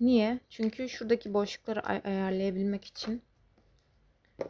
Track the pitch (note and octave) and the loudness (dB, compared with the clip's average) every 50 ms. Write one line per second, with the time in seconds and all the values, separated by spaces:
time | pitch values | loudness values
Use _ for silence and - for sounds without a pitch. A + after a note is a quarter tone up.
0 | A#3 B3 B3+ A#3 G#3+ A3 A#3+ B3 - _ - - A3+ A3 - - C4 B3 - - | 4 6 6 6 6 4 0 -2 -6 _ -6 -2 -2 -2 -2 -4 -8 -8 -6 -8
1 | A#3 A3 A#3 A#3 - G#3+ G3 G3+ G3+ G3+ - - - - A3 G#3+ - - G3+ F#3+ | 0 0 0 0 0 0 0 0 0 0 -4 -10 -8 -6 -6 -4 -2 -2 -4 -2
2 | - G3+ G3 F#3+ F#3+ F#3+ F#3+ F#3+ F#3+ G3 F#3 F#3+ G3 G3+ G3+ G3 - - - - | -2 -2 -2 0 0 0 0 0 0 -2 0 0 -2 -2 -2 -4 -6 -12 -14 -10
3 | - A3 A3 A#3+ - _ _ _ _ _ _ _ _ _ _ _ _ _ _ _ | -8 -6 -6 -8 -8 _ _ _ _ _ _ _ _ _ _ _ _ _ _ _
4 | _ _ _ _ _ _ _ - - - | _ _ _ _ _ _ _ -10 -10 -10